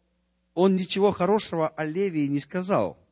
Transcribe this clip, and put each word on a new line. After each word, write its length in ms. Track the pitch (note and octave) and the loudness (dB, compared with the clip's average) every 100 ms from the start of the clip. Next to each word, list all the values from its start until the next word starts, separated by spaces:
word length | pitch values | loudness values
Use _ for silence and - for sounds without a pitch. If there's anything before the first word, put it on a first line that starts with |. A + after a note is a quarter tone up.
| _ _ _ _ _ | _ _ _ _ _
он 220 | E3 G3 F#3 | 2 2 2
ничего 360 | F#3 G3 G3+ | 0 2 2
хорошего 560 | - F3+ G#3+ - E3 D#3 | 2 0 0 -2 -2 -4
о 160 | - | -4
Левии 440 | D#3 E3+ G3+ D#3 C#3 | -4 -2 -2 0 0
не 120 | C#3+ | -2
сказал. 580 | - F#3 F#3 D3+ F#2 - _ | -4 -6 0 0 0 -6 _